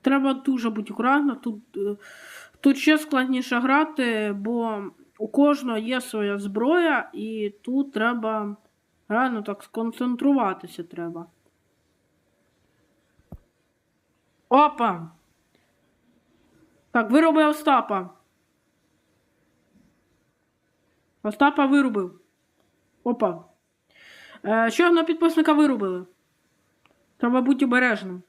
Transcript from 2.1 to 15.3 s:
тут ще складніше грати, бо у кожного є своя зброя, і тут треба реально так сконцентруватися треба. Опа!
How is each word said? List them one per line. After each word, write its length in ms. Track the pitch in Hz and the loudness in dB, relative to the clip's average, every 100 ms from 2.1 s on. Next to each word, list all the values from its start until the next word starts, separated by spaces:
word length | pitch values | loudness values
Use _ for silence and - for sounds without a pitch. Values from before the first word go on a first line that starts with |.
| - - - - _ | -20 -20 -20 -20 _
тут 160 | 277 269 | 0 2
ще 200 | - 302 | 2 2
складніше 640 | 302 262 262 254 254 240 | 0 -2 0 -4 -2 -2
грати, 760 | 254 277 311 302 247 220 214 202 | 2 2 2 -2 -2 -2 -4 -4
бо 460 | 208 240 226 208 196 _ _ _ | -4 -4 -4 -6 -10 _ _ _
у 100 | 214 | -4
кожного 500 | - 294 285 254 220 | 2 4 2 -2 -6
є 240 | 220 254 | -4 -6
своя 380 | 247 220 202 202 | -6 -4 -4 -4
зброя, 720 | 202 202 247 349 330 254 - | -6 -2 0 2 2 0 -4
і 400 | - 220 220 208 202 | -10 -10 -6 -8 -8
тут 300 | - 269 277 | -4 -4 -2
треба 680 | 214 226 240 220 220 208 202 _ _ _ _ _ | -2 -2 -2 -4 -4 -6 -10 _ _ _ _ _
реально 340 | 214 262 226 | 0 0 -2
так 220 | 208 202 | -8 -10
сконцентруватися 1200 | - - 226 226 247 240 277 277 208 185 170 - | -10 -6 -6 -4 -4 0 2 2 0 -4 -12 -16
треба. 420 | 170 170 170 165 170 _ _ _ _ _ _ _ _ _ _ _ _ _ _ _ _ _ _ _ _ - _ _ _ _ _ _ _ _ _ _ _ | -14 -10 -10 -10 -16 _ _ _ _ _ _ _ _ _ _ _ _ _ _ _ _ _ _ _ _ -20 _ _ _ _ _ _ _ _ _ _ _
Опа! 640 | 254 294 294 233 170 165 _ _ | 4 4 2 -2 -2 -10 _ _